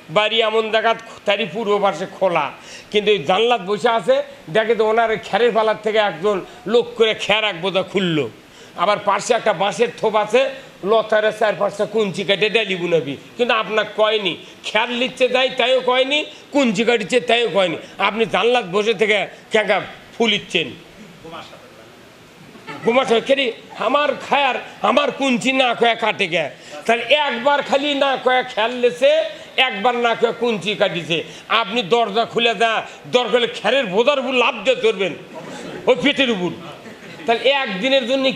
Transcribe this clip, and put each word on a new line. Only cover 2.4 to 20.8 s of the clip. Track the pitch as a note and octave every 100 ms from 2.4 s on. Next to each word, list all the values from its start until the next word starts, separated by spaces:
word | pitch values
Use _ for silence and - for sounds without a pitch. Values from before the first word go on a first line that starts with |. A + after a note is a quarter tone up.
| C3+ - - - -
কিন্তু | G#3 G3+
এই | G3+
জানলাত | C#3 F#3 A#3 A#3+
বসে | F#3 G#3 A#3
আছে, | A3+ F3+ C4+ C#4+ - -
দেখে | G#3 A3 A3
তো | A3
ওনার | A3 A3
ওই | G#3
খেরের | - G3 A#3+
পালার | G#3+ A3 G#3+
থেকে | G#3+ G#3+
একজন | G#3 D#3 G3+ G3 - - F3+
লোক | A#3 A#3 -
করে | A3
খের | G#3+ - G#3+
এক | G#3+ E3
বোঝা | F#3+ F#3
খুললো। | F#3 G3+ F3+ D#3 A#2 - - - - -
আবার | F#3 G#3 G3
পাশে | G3 -
একটা | A#3 A3
বাঁশের | F3 G3 F#3 A#3 -
থোপ | A3+ G#3+
আছে, | G#3 A#3 C4+ - - -
লতারে | F#3 A3 A3 G#3+ G#3+ G#3+
চার | G#3+ E3+
পাঁচটা | G3+ - G3+
কুঞ্চি | A3 G#3 E3
কাটে | F3 G3 G#3+
ডালি | A3 G3+ F#3
বুনাবি, | F3 E3 C#3 C3+ - -
কিন্তু | A#3+ A3+
আপনার | F#3+ G#3+ G#3 G#3
কয়নি। | G#3+ A3 F#3+ C#3 - -
খের | - G#3 A#3+
লিচ্ছে | A#3+ B3+ - B3+
যাই | B3+ C4
তাইও | C4 A#3+ C4
কয়নি, | B3 B3+ C4 D4 D4+ - -
কুঞ্চি | C#4+ B3+ G3
কাটিচ্ছে | A#3 A#3+ F3+ A#3+
তাইও | A#3+ A#3 A#3
কয়নি। | G3 F#3 D3 - -
আপনি | G3+ G#3 G3+
জানলাত | F#3 A3 B3 F#3+
বসে | F#3+ G#3
থেকে | G3 G#3 G#3 D#3 - -
ক্যাঁকা | G#3+ G3+ F#3+ - - - -
ফুলিচ্ছেন, | A3+ G#3 - F3+ C#3 -